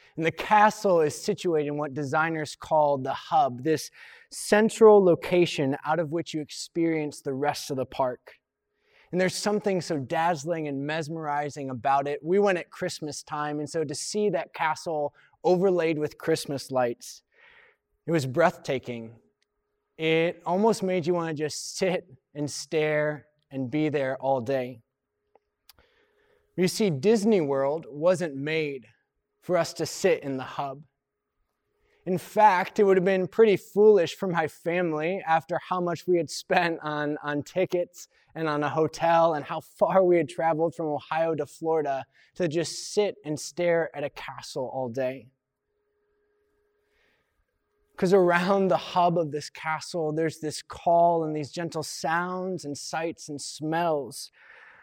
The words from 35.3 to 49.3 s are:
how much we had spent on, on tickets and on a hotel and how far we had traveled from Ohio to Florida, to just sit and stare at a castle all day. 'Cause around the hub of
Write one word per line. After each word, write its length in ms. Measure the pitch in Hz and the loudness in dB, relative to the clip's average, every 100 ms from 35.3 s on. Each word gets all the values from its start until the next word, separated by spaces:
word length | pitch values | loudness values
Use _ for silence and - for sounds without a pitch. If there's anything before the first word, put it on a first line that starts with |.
| 160 - 170 - | 0 0 -6 -4
how 120 | 180 | -4
much 260 | 175 165 - | -2 -4 0
we 100 | 175 | 2
had 140 | 156 | 0
spent 480 | - - 185 170 165 | -6 0 2 2 -2
on, 380 | 151 147 147 151 | -6 -4 -4 -4
on 180 | 147 147 | -4 -6
tickets 640 | 143 180 185 175 175 - - _ _ 156 | -4 -2 0 -2 -4 -10 -20 _ _ -6
and 120 | 160 | -4
on 140 | 147 | -2
a 60 | 147 | -2
hotel 680 | 139 156 - 165 170 165 | 0 -2 0 2 4 4
and 100 | 151 | 2
how 160 | 139 165 | -4 -10
far 440 | - - 180 190 | -8 -2 2 4
we 120 | 180 175 | 6 4
had 120 | 151 | 2
traveled 480 | - 165 156 165 - | -2 0 0 -2 -2
from 100 | 156 | -4
Ohio 480 | 147 - 160 165 | -4 -4 -2 -2
to 100 | 156 | -2
Florida, 600 | 147 - 160 160 143 135 127 _ _ - | -6 -6 -2 0 0 -4 -8 _ _ -4
to 100 | 180 | -2
just 480 | 156 156 - - | -2 -4 -6 -6
sit 220 | 208 202 - | -2 -2 -2
and 160 | 147 147 | -8 -8
stare 500 | - - 175 165 156 143 | -8 -4 0 0 -2 -6
at 80 | |
a 60 | 143 | -10
castle 600 | - - 127 - 147 123 | -10 -14 -14 -10 -8 -6
all 160 | 131 127 | -6 -6
day. 380 | 120 127 135 110 _ _ _ _ _ _ _ _ _ _ _ _ _ _ _ _ _ _ _ _ _ _ _ _ _ _ - | -4 -4 -6 -16 _ _ _ _ _ _ _ _ _ _ _ _ _ _ _ _ _ _ _ _ _ _ _ _ _ _ -2
'Cause 160 | 185 | 2
around 560 | 196 175 175 180 196 190 | 4 6 4 2 2 2
the 80 | 170 | 0
hub 420 | - 185 175 175 | 0 0 2 2
of 140 | 156 | -2